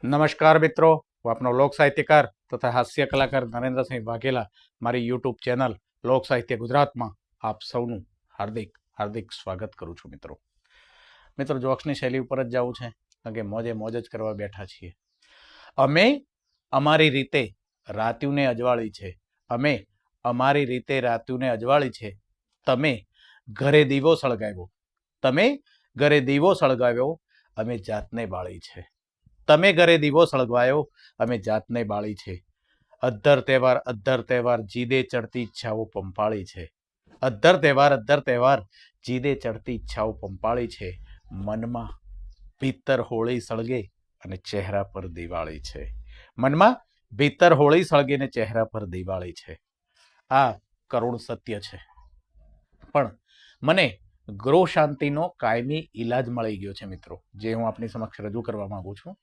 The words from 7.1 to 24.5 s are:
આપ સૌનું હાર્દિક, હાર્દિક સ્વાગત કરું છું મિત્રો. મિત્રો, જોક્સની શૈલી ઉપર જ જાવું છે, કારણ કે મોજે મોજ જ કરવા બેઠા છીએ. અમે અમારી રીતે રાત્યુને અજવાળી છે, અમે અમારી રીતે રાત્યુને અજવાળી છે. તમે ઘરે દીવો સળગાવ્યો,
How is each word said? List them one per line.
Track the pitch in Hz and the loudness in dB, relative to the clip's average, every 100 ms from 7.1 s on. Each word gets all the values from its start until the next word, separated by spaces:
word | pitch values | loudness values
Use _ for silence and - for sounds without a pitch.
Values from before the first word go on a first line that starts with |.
| - _ _ | -8 _ _
આપ | 110 104 - | -8 -8 -6
સૌનું | 123 120 113 95 _ _ _ | -6 -4 -8 -12 _ _ _
હાર્દિક, | 104 110 104 _ _ _ | -8 -8 -12 _ _ _
હાર્દિક | 104 110 98 | -8 -8 -12
સ્વાગત | - - 92 104 _ | -14 -10 -10 -10 _
કરું | 82 85 | -16 -16
છું | - | -20
મિત્રો. | - 78 67 _ _ _ _ _ _ _ _ _ - | -20 -18 -20 _ _ _ _ _ _ _ _ _ -10
મિત્રો, | 139 139 | -4 -2
જોક્સની | 127 131 151 | -2 -2 -4
શૈલી | 139 131 131 | -4 -2 -4
ઉપર | 127 131 | -4 -4
જ | 123 | -2
જાવું | 127 123 | -2 -4
છે, | 120 120 | -6 -14
કારણ | - _ _ - | -16 _ _ -12
કે | 110 | -10
મોજે | 104 107 117 | -8 -6 -6
મોજ | 110 110 117 | -6 -6 -8
જ | 113 | -10
કરવા | 110 110 | -8 -6
બેઠા | 104 101 101 | -6 -8 -10
છીએ. | 98 - 90 - _ _ _ _ _ - - - | -18 -16 -20 -20 _ _ _ _ _ -20 -14 0
અમે | 135 151 214 285 _ _ _ _ _ | 2 6 4 4 _ _ _ _ _
અમારી | 135 147 156 156 | 0 2 4 4
રીતે | 135 131 151 113 - _ _ - | 2 -2 -2 -4 -8 _ _ -12
રાત્યુને | 104 113 120 143 143 139 | -4 -4 -2 -4 0 0
અજવાળી | 117 123 120 113 | 0 0 0 -2
છે, | - 95 - _ _ _ | -10 -16 -16 _ _ _
અમે | 120 143 127 - _ _ _ | -2 0 -2 -6 _ _ _
અમારી | 123 123 131 143 | -4 0 2 2
રીતે | 135 123 - 135 | 0 -4 -4 -2
રાત્યુને | 123 117 - 127 127 | 0 -2 -4 -4 -2
અજવાળી | 113 117 143 135 | -2 2 2 2
છે. | - 110 98 _ _ _ _ - | -6 -16 -16 _ _ _ _ -2
તમે | 127 151 120 - _ _ _ - | 0 0 -2 -8 _ _ _ -20
ઘરે | 107 135 147 | -4 4 6
દીવો | 143 139 143 | 6 4 2
સળગાવ્યો, | 160 135 117 107 | 2 0 -2 -6